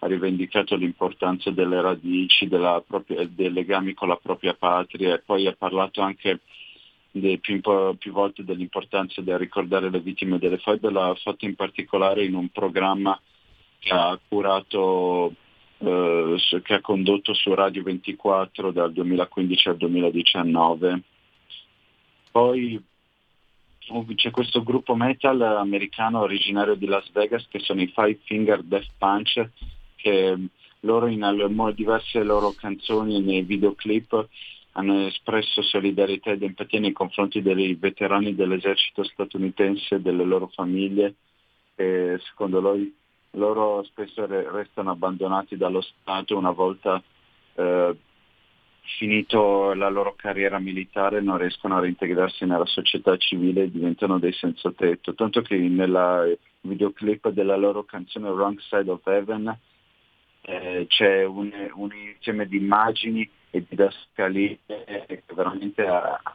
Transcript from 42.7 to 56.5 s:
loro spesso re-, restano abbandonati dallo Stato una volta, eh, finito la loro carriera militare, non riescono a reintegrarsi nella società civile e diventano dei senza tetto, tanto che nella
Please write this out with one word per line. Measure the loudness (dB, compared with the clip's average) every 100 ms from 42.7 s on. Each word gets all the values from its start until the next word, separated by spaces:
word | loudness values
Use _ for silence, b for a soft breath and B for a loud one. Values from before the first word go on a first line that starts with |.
| 0 -2 -8 _ _ _
loro | -2 0 2 2 0
spesso | -4 -12 -10 -8 -4
re-, | -4 -4
restano | -8 -8 -6 -4
abbandonati | -2 -4 -2 -2 -2 -4 -4
dallo | -2 -2
Stato | -4 _ -8 -6 -4 -2
una | -2
volta, | 0 -2 -2 -2 -2 -4 _ _ _ _
eh, | -4 0 2 2 -2 _ _ _ _ _ _ _ _ -14 -6
finito | 0 0 2 4 4 4 2
la | 2 0
loro | 0 -2
carriera | -4 -6 -2 -2 -2
militare, | -4 -6 -6 0 0 2
non | 0 0
riescono | -2 -2 0 0
a |
reintegrarsi | 0 -2 0 2 0 0
nella | 0 0 0
società | 0 -2 0 2 2
civile | 0 0 0 2
e | 0
diventano | -2 -2 0 0 2
dei | 0
senza | -2 -6 -4 -6
tetto, | 0 0 0 -4
tanto | -4 0 0
che | 0 0
nella | 2 2 2 4 4 2 2 -2 _